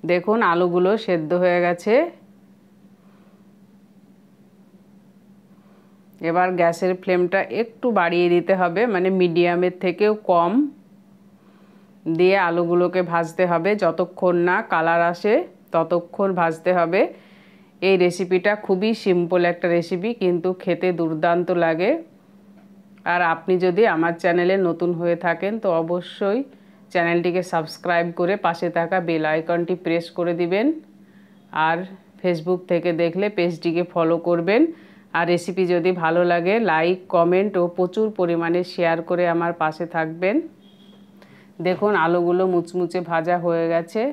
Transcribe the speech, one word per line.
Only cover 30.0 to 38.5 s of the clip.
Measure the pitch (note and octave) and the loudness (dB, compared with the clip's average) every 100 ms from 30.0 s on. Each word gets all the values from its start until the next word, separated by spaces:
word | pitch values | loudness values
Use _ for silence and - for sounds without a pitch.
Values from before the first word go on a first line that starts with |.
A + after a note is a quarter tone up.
| E3+ - | -4 -6
করে | F3 E3+ | -4 -2
দিবেন। | E3+ F#3+ C4+ D#4+ - - - - - - _ - D#3+ | -2 0 0 -4 -12 -20 -20 -20 -20 -20 _ -2 -2
আর | E3+ F#3 G3 - - | -2 -6 -16 -20 -6
Facebook | F3+ E3 D#3+ F3+ F3+ | -4 -2 -2 -4 0
থেকে | F3 E3+ D#3+ | -2 0 0
দেখলে | E3+ F3 G#3 G#3 | -2 0 -4 0
পেজটিকে | F3 D#3+ F3 E3 F3 | -2 -2 -2 -2 -2
ফলো | F3 D#3+ E3+ E3+ | 0 0 0 0
করবেন। | E3+ E3+ A3 E4 - - - - E3 | 0 2 2 2 -2 -20 -20 -6 -2
আর | E3+ | 0
রেসিপি | F3 E3+ F#3 F3+ | 0 -2 -2 0
যদি | F3 E3+ F3+ | 2 0 0
ভালো | E3 E3+ F3 | 0 2 2
লাগে | E3+ E3+ A#3 G#3+ | 2 0 0 2
লাইক, | D#3+ E3+ F#3 - F3 | 2 0 -2 -2 2
কমেন্ট | E3+ F#3 G3+ F#3 | 4 2 2 0
ও | F3 F3 | -2 0
প্রচুর | F3+ G3 A3 G#3+ | -2 0 -2 -2
পরিমাণে | F3 E3+ E3+ | -2 0 0